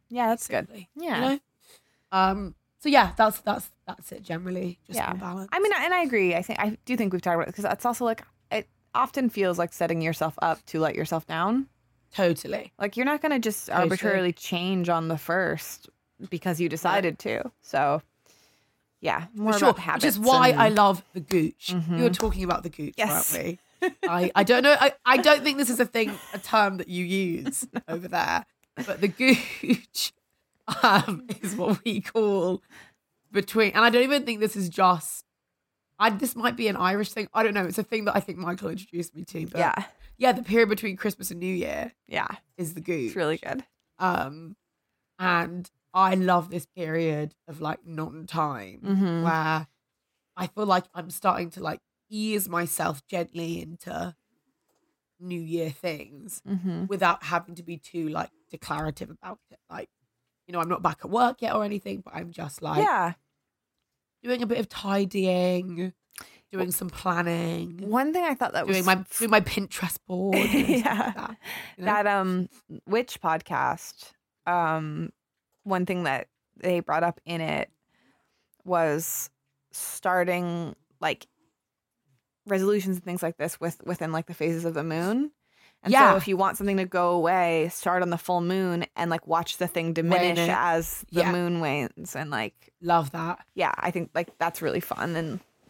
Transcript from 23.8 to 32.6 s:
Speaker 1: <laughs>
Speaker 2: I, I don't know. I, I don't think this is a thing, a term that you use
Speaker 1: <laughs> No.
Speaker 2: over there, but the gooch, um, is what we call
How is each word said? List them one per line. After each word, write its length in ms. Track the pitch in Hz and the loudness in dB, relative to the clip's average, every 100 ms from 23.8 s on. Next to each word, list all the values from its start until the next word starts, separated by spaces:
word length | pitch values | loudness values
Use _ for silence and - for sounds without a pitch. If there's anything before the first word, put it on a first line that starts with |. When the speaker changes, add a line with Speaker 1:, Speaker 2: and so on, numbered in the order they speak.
Speaker 1:
<laughs> 280 | 359 - 370 | -4 -2 -2
Speaker 2:
I, 220 | 175 180 | 2 2
I 100 | - | 4
don't 180 | 196 247 | 4 6
know. 140 | 269 294 | 6 6
I, 120 | 269 269 | 4 2
I 120 | - 262 | 4 6
don't 240 | 294 294 | 8 6
think 160 | 285 269 | 4 0
this 100 | 247 | 0
is 120 | 247 | 0
a 40 | |
thing, 320 | 247 233 220 202 - | 0 0 -2 -4 -10
a 60 | 208 | -12
term 380 | - 220 202 190 | 0 2 2 0
that 100 | 175 | -4
you 160 | 180 | -4
use 640 | 180 196 185 165 135 - - | 0 0 0 -2 -4 -6 -6
Speaker 1:
<laughs> 20 | |
No. 80 | - - | -8 -6
Speaker 2:
over 180 | 165 180 | -8 -4
there, 380 | 175 - 85 - _ _ - | -2 0 0 -4 _ _ -10
but 240 | 240 - | -8 -2
the 80 | 196 | -2
gooch, 1040 | - 262 247 - - - - - - - - _ _ _ _ - - | 2 6 6 4 -6 0 0 -2 -6 -6 -8 _ _ _ _ -8 2
um, 440 | 247 196 - 190 247 214 | 4 4 2 -4 -8 -10
is 120 | 208 190 | -8 -4
what 260 | 180 202 | 0 0
we 160 | - 208 | -2 -4
call 640 | - 226 214 196 175 185 | -2 2 2 2 0 -2